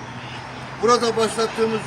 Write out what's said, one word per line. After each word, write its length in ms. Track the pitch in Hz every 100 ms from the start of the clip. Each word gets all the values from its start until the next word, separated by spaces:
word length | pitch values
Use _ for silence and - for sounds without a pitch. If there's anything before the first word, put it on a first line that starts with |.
| - - - - - - - -
Burada 340 | 220 240 226 220
başlattığımız 640 | 214 220 220 226 226 220